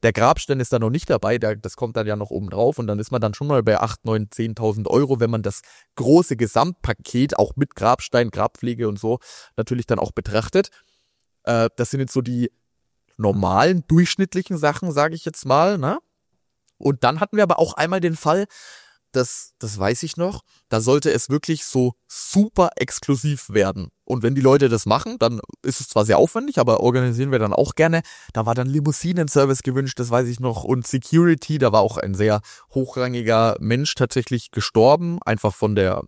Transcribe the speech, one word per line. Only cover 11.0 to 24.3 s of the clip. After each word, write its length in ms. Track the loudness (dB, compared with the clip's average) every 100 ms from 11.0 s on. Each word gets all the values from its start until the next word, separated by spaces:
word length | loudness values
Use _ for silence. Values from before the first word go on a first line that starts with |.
| _ _ _ _
Äh, 260 | -2 0 0 0
das 160 | -4
sind 80 | -2
jetzt 140 | -2
so 80 | -2
die 300 | -2 -2 -2 _ _ _ _ _ _ -2
normalen, 680 | 0 2 2 2 2 2 2
durchschnittlichen 680 | 4 4 0 -2 -2 -6 -2
Sachen, 340 | -2 -2 -4
sag 220 | 0 0
ich 120 | -2 -8
jetzt 200 | -8 0
mal, 320 | 2 2 0
ne? 220 | -2 -4 _ _ _ _ _ _ _ _
Und 260 | -2 2
dann 160 | 0 0
hatten 180 | -2 0
wir 60 |
aber 160 | 2 2
auch 140 | 0
einmal 280 | 0 -2 0
den 140 | -2 -2
Fall, 300 | 0 0 -2 -10 -20 -20 _ _ _
das, 420 | -2 -2 -4 -10 _
das 180 | -10 -2
weiß 240 | -2 -2
ich 140 | -6 -4
noch, 240 | -6 -6 _ _ _
da 120 | -2
sollte 300 | 2 2 4
es 180 | 0 0
wirklich 360 | -2 -2 -4 -2
so 280 | 0 0 -2 _
super 640 | -6 0 2 2 2 2 2
exklusiv 720 | -4 -4 -2 -2 -2 -6 -2
werden. 400 | 0 0 -2 -10 _ _
Und 180 | -2
wenn 100 | 0